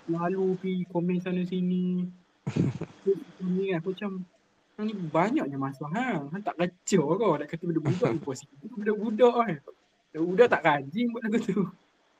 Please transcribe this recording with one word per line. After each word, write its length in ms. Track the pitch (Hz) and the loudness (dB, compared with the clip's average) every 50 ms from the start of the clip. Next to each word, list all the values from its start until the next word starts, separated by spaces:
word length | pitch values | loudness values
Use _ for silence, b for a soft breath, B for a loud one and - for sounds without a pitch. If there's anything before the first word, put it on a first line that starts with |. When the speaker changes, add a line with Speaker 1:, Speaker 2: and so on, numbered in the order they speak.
| - | -6
Speaker 1:
lalu 500 | 170 165 170 170 175 190 190 190 185 185 | -4 -4 -2 0 -2 0 0 0 0 0
pergi 320 | 185 - 185 185 180 175 | -2 -2 -4 -4 -4 -4
komen 320 | - - 175 170 180 180 175 | -4 -4 -2 0 0 0 -2
sana 240 | 180 185 185 180 180 | -2 -2 -2 -2 -2
sini. 640 | 180 190 185 180 180 180 180 180 180 180 180 180 180 - - _ _ _ _ _ | -2 -2 -2 0 0 0 0 0 0 -2 -2 -4 -6 -8 -16 _ _ _ _ _
Speaker 2:
<laughs> 560 | - - - - - - - - - - - - | -4 0 0 0 0 0 -4 -10 -12 -12 -4 0
Speaker 1:
Terus 160 | 196 196 - - - - - | 0 0 0 -4 -14 -12 -6
ni 280 | 185 180 180 185 196 190 | -2 -2 0 0 0 0
aku 200 | 185 160 165 190 | -2 -2 -2 -4
macam, 320 | 185 185 208 202 190 185 185 - _ _ _ _ _ _ _ _ _ | -6 -6 -6 -6 -6 -8 -10 -12 _ _ _ _ _ _ _ _ _
"Hang 120 | - 214 | -6 -6
ni 80 | 220 214 | -4 -4
banyaknya 640 | 190 175 151 143 160 180 220 269 311 196 139 139 | -4 -6 0 2 2 2 2 2 0 -2 -2 -4
masalah 340 | 135 135 135 135 - 156 147 | -4 -4 -4 -4 -6 -8 -4
hang. 300 | 170 233 254 254 208 151 139 143 | -4 -2 -2 -2 -2 -4 -4 -6
Hang 120 | 160 202 | -8 -6
tak 140 | 208 - - | -6 -6 -2
kerja 440 | - 180 175 - _ _ - 214 180 | -2 -2 -2 -2 _ _ 2 2 4
kau 360 | 143 143 170 202 233 196 151 | 4 4 2 2 2 2 2
nak 100 | 139 - | 0 -2
kata 180 | - 170 165 - | -6 -8 -6 -4
budak-budak 440 | 175 165 160 151 147 180 180 240 120 | -2 -2 0 0 0 2 2 2 0
ni 100 | 139 156 | 0 -2
puas 200 | - 143 131 - | -4 -6 -8 -8
hidup 300 | - _ - - - 220 - | -12 _ -20 -18 -16 -14 -10
budak-budak 600 | 202 208 220 214 202 202 233 214 214 247 240 240 | -4 -2 -2 -2 0 -2 -4 4 6 6 6 6
kan. 200 | 233 226 208 165 139 - - - _ _ _ _ _ _ _ - | 4 0 0 -2 -6 -8 -18 -20 _ _ _ _ _ _ _ -4
Budak 320 | 156 165 170 185 185 240 233 | -2 0 0 6 6 8 8
tak 120 | 185 143 - | 6 4 4
rajin 420 | 165 143 143 139 139 160 220 247 233 | 4 4 4 0 -4 -2 -2 -2 0
buat 120 | 226 233 226 | -2 -4 -4
lagu 160 | 214 208 226 | 0 0 0
tu. 200 | - - 185 208 175 - - _ _ _ _ _ _ _ _ | 0 0 0 0 0 -2 -4 _ _ _ _ _ _ _ _